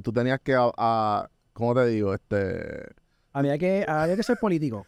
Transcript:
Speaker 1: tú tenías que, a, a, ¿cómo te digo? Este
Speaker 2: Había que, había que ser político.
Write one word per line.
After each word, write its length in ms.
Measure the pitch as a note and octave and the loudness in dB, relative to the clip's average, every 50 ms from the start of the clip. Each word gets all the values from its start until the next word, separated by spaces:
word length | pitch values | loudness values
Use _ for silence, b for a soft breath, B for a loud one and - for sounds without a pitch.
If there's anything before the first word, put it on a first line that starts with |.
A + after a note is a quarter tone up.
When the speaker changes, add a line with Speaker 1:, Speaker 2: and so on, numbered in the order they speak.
Speaker 1:
tú 120 | G2+ B2 | -4 -2
tenías 260 | A2 A#2+ A#2+ B2+ C3+ C3+ | 0 0 2 0 0 -2
que, 140 | - C#3+ C3 | 0 2 2
a, 160 | B2+ A#2+ A#2+ - | 4 4 2 2
a, 520 | - A#2 A2+ A2+ A2+ A2 G#2+ G#2 G2+ - - _ _ _ _ | 2 0 2 2 2 2 2 0 0 -2 -6 _ _ _ _
¿cómo 220 | - A2 A#2 A#2+ A#2+ | -8 -2 0 2 2
te 120 | C3 B2 | 4 2
digo? 280 | A#2+ A2+ G#2+ G#2 G2 F#2+ | 2 2 0 0 0 -2
Este 720 | - _ - G#2 G2+ G2 F#2 F2+ E2 D#2+ - - - - - - _ _ _ _ _ _ _ | -4 _ -2 -2 0 0 -2 -4 -6 -8 -10 -12 -12 -14 -16 -20 _ _ _ _ _ _ _
Speaker 2:
Había 260 | - C#3 C#3 C#3+ C#3+ D3 | -4 -2 0 0 0 0
que, 260 | F3+ F#3 F#3+ G3 G3+ - | 0 0 0 0 0 0
había 260 | D#3 D#3 D#3+ E3+ F#3+ | 0 0 0 0 0
que 80 | A3 | 0
ser 140 | A3+ - A#3+ - | 0 -2 -2 0
político. 480 | A3+ G#3 F3 D#3 D#3 C3 A2 G2+ F#2+ | 0 0 0 0 -2 -4 -6 -8 -12